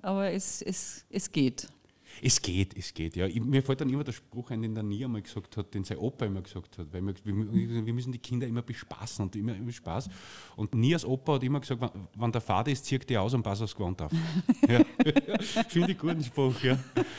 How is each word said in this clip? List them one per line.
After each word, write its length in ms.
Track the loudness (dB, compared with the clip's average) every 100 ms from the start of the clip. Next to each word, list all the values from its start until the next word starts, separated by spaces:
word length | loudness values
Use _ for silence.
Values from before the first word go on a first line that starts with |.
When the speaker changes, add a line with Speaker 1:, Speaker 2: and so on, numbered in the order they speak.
Speaker 1:
Aber 280 | -4 -2 0
es, 300 | -2 -4 -6
es, 440 | -6 -6 -6 -10 -8
es 220 | -6 -2
geht. 360 | 2 2 0 -12 -16 _ _ -20 -2
Speaker 2:
Es 180 | 2 2
geht, 340 | 2 0 0 -2
es 160 | -10
geht, 220 | -4 -4 0
ja. 120 | 0
Ich, 120 | 0
mir 220 | 2 2
fällt 180 | 2 0
dann 80 | 0
immer 140 | 0
der 80 | -2
Spruch 360 | -8 _ -12 -6
ein, 140 | -4
den 100 | -2
der 100 | -2
Nia 240 | -2 -2 -2
mal 140 | -4
gesagt 340 | -6 -10 -8 -8
hat, 180 | -6 -6
den 80 | -4
sein 140 | -2
Opa 260 | -4 -2 -4
immer 160 | -4
gesagt 360 | -6 -12 -12 -12
hat, 80 | -10
weil 140 | -6 -4
wir, 80 | -4
wir, 600 | -2 -2 2 0 0 -2 -2
wir 80 |
müssen 180 | -4 -4
die 60 | -8
Kinder 300 | -4 -4 -2
immer 160 | -4
bespaßen 600 | -6 -10 -12 -12 -10 -6
und 120 | -4 -4
immer, 200 | -4 -4
immer 160 | -8
Spaß. 380 | -8 -6 -6 -6 -12 -16 -18 -14 -6
Und 160 | -2
Nias 320 | 4 4 4 0
Opa 280 | -2 2 2
hat 80 |
immer 160 | 2 0
gesagt, 180 | -2 -4
wenn, 100 | -4 -6 -12 -2
wenn 140 | 0
der 100 | 0
Vater 300 | 2 2 2
ist, 120 | -2 0
zirkt 260 | -2 0
der 100 | 0
aus 140 | 2 2
und 80 |
passt 180 | 0 -2
aufs 140 | -4 -2
Gewand 260 | -4 -2
auf. 100 | -2 -2
<laughs> 500 | 0 -2 2 4 6
Ja. 160 | 8 6 6 4 4 2 -2 0 0 2
Finde 220 | 2 2
ich 60 | 2
guten 240 | 0 0
Spruch, 360 | -2 2 2 4
ja. 160 | 4 2 2 0 0